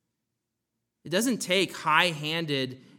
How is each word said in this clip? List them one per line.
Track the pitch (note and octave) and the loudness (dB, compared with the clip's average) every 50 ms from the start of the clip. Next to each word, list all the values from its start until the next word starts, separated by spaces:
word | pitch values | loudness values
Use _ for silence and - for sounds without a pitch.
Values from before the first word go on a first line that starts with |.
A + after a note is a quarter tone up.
| _ _ _ _ _ _ _ _ _ _ _ _ _ _ _ _ _ _ _ _ - | _ _ _ _ _ _ _ _ _ _ _ _ _ _ _ _ _ _ _ _ -8
It | C#3+ | -4
doesn't | D#3 F#3+ A#3 C4+ A#3 F#3+ | -2 0 0 0 0 -2
take | - - F3+ G3 F#3 - - | -2 0 2 2 2 0 -2
high-handed, | - - E3 D3+ D#3+ F3 F3+ E3 D3 D3+ D3+ D#3+ E3+ E3 D3+ C#3+ C3+ C3 B2+ B2 B2+ - - - | -4 0 4 4 6 4 4 2 -4 -6 -6 -4 -4 -4 -2 -2 -2 -4 -4 -8 -12 -20 -20 -20